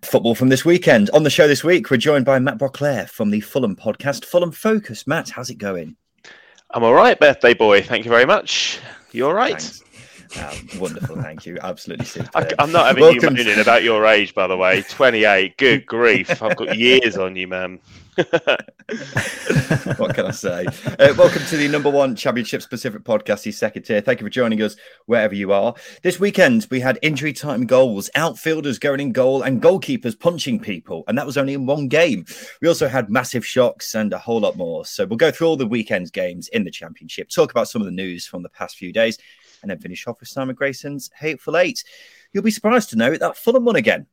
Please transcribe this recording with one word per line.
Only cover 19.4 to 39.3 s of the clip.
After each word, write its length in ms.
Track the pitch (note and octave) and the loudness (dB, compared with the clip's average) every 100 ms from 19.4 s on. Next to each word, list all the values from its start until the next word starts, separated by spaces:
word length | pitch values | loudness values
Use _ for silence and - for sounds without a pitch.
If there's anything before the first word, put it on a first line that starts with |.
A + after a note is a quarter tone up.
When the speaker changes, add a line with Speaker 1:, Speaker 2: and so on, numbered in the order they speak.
| - - - D#3 - D3 | -2 -2 0 -4 -4 -6
Speaker 1:
What 180 | A2 | -4
can 120 | - F#2+ | -4 -6
I 40 | |
say? 340 | F#2+ G2 F2 F#2 - - - | -6 -6 -6 -8 -8 -12 4
Uh, 160 | C#3 - | 4 6
welcome 260 | F3 E3+ C#3+ | 4 4 -4
to 100 | D#3 | -2
the 120 | D3 | 0
number 200 | D3 C#3+ | 0 0
one 280 | C#3+ C3+ A2+ | 2 0 -2
Championship-specific 840 | C#3 A#2+ A2+ C3 - B2 B2+ G#2 | -4 -4 -6 -8 -8 -8 -8 -10
podcast, 420 | - G#2+ - G#2 | -2 -2 0 -4
the 80 | - | -4
Second 320 | - A2 A#2 | -6 -6 -6
Tier. 160 | - G#2+ | -4 -2
Thank 200 | G#2 B2 | 0 -4
you 60 | G#2 | -4
for 40 | |
joining 300 | - A#2+ A2 | -2 0 0
us 140 | G#2+ - - _ - | -2 -4 -20 _ -2
wherever 280 | A#2 G#2+ | 0 0
you 180 | G2+ F#2+ | -2 0
are. 220 | G2 G#2+ - - - | 0 0 -4 -20 -6
This 160 | F3+ F3+ | -4 0
weekend, 460 | G3+ G3+ E3 A#2 - | -2 4 4 4 0
we 100 | C3 | -4
had 180 | B2+ B2+ | -2 -2
injury 300 | D#3 C#3+ D3+ | -2 -4 -6
time 340 | C#3+ D3 A#2 A#2+ | -8 -6 -4 2
goals, 440 | B2+ C3 G2+ F#2+ C#3 | 4 4 0 -4 -2
outfielders 640 | E3 - D#3+ D#3+ D3 B2 | -2 -4 -4 -4 -4 -4
going 220 | D3 C#3 | -2 -2
in 120 | C#3+ | -4
goal, 300 | A#2+ B2+ C3+ | 0 0 0
and 200 | A#2+ B2+ | -2 2
goalkeepers 560 | D#3+ F#3 - B2 A#2+ A2 | 2 2 -2 -6 -6 -2
punching 420 | E3+ E3+ C#3+ A2 | -2 -2 -4 -6
people. 440 | G2+ F2 - E2+ - | -6 -12 -10 -12 -6
And 100 | A#2 | -6
that 80 | |
was 140 | C#3 C#3+ | -4 -4
only 160 | C3+ | -4
in 120 | C#3 C3 | -4 -4
one 220 | D3+ C#3 | -4 0
game. 380 | D3 E3+ G2 E2 - - - | 2 2 0 -8 -18 -20 -4
We 80 | D#3+ | -2
also 200 | E3 C#3+ | 0 0
had 220 | B2+ G#2+ | -2 -2
massive 360 | A#2+ B2 A#2+ - | -2 -2 -6 -4
shocks 480 | - A#2+ - - | 0 0 0 -10
and 180 | A2 G#2 | -6 -4
a 60 | F2+ | -6
whole 220 | - A#2 | -4 -2
lot 160 | G2+ F2 | -2 -4
more. 280 | E2+ D#2+ | -8 -8
So 220 | D#2+ - F#2+ | -10 -6 -6
we'll 100 | A2+ | -2
go 140 | D#3+ | -2
through 160 | - E3 | -2 -2
all 100 | D#3 | -2
the 100 | A#2+ | -4
weekend's 440 | A#2 G#2+ G2+ F2 | -4 -4 -6 -6
games 380 | - F2+ F2 D#2+ | -8 -8 -8 -8
in 160 | A2+ | -6
the 60 | F2+ | -6
Championship, 580 | - E2 - D#2+ - F#2 | -10 -18 -20 -18 -16 -10
talk 240 | - D3+ | -2 0
about 160 | A#2 G#2+ | 0 -4
some 120 | B2 | -4
of 60 | G2+ | -6
the 60 | |
news 340 | F2+ F#2+ F2 - | -8 -8 -10 -14
from 160 | F2+ | -14
the 80 | E2+ | -16
past 260 | _ F2+ - | _ -16 -14
few 160 | F#2 | -8
days, 260 | F#2 A2+ A2 _ | -2 -2 -2 _